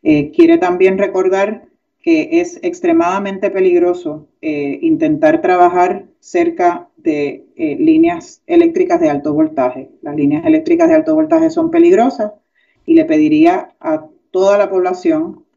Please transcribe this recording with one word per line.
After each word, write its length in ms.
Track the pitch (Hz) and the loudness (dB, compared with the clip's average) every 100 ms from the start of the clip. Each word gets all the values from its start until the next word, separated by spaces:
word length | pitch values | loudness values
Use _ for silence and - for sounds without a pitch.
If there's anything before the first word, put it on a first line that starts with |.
Eh, 280 | - 294 285 | 0 0 -2
quiere 260 | - - 170 | 2 4 4
también 400 | 180 180 190 190 | 0 0 0 0
recordar 680 | 196 185 185 190 202 220 - _ _ _ | -2 -2 -2 0 -2 -6 -16 _ _ _
que 400 | - 320 - 330 | -2 -2 0 -2
es 180 | 349 - | -2 -6
extremadamente 880 | 349 - 349 330 180 196 196 196 202 | -8 -4 0 0 0 -2 -6 -6 -4
peligroso, 800 | 196 185 175 175 175 160 151 - _ | 0 0 2 0 -2 -8 -12 -16 _
eh, 380 | 160 147 143 - | -8 -6 -6 -4
intentar 640 | 165 156 320 151 - 165 | -2 0 0 2 2 2
trabajar 640 | - 180 349 180 175 196 - _ | 0 2 2 4 0 -2 -12 _
cerca 680 | - 359 339 - 349 - - _ | -6 -2 -2 0 -2 -2 -14 _
de, 480 | 170 147 143 - _ - | -4 -4 -6 -8 _ -8
eh, 200 | 156 143 | -6 0
líneas 600 | 165 156 170 175 - - - | 2 4 2 0 -12 -20 0
eléctricas 520 | 339 330 370 359 339 | 2 2 0 0 0
de 100 | 160 | 0
alto 240 | - 151 | -2 -2
voltaje. 560 | 151 156 - 123 131 135 _ | -2 -2 -2 -4 -6 -18 _
Las 160 | 147 147 | -10 -2
líneas 300 | 143 151 - | -2 0 0
eléctricas 420 | 311 - 339 339 | 0 0 0 2
de 60 | |
alto 200 | 320 311 | 2 2
voltaje 360 | 311 311 320 320 | 0 2 0 0
son 200 | 339 320 | 0 0
peligrosas 600 | 330 339 370 254 - 208 - _ _ _ _ - | 2 4 4 2 -2 -8 -10 _ _ _ _ 2
y 80 | |
le 100 | 330 | 2
pediría 720 | 320 311 302 302 330 370 - _ | 2 0 2 4 2 2 -6 _
a 280 | 320 311 - _ _ | -6 -6 -8 _ _
toda 260 | - 196 202 | 0 2 2
la 140 | 196 | 0
población 760 | 190 180 185 175 156 165 - _ | -2 -2 -2 -2 -2 -4 -10 _